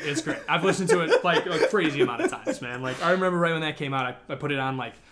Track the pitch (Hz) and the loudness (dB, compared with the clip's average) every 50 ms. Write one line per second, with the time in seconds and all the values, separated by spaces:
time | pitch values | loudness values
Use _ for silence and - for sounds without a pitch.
0 | - 147 143 160 - 151 - - - - 156 175 170 190 175 185 190 165 220 175 | -6 -4 -4 -4 -4 -4 -4 -6 -4 -2 0 2 2 2 2 2 2 2 2 2
1 | 165 156 - - - 175 165 - - 180 170 156 - - - 202 170 151 139 143 | 4 4 2 2 4 4 2 2 2 0 0 2 2 2 2 2 2 2 2 2
2 | 127 - 117 - 330 - - - - - 285 - 135 120 123 127 131 127 127 - | 2 2 2 0 -2 -2 -4 -4 -6 -6 -6 -4 -6 -8 -6 -6 -4 -6 -4 -2
3 | 175 170 185 185 185 185 180 175 170 165 165 160 160 151 147 - 151 139 135 131 | 0 2 2 4 4 2 2 2 2 2 2 0 -2 -2 -4 -4 -4 -2 -2 -2
4 | 127 127 127 - - - 147 135 147 143 143 135 131 131 135 127 120 117 - - | -2 -2 -6 -8 -10 -10 -8 -6 -4 -2 -2 0 0 -2 -2 -4 -6 -8 -10 -14
5 | - - | -20 -20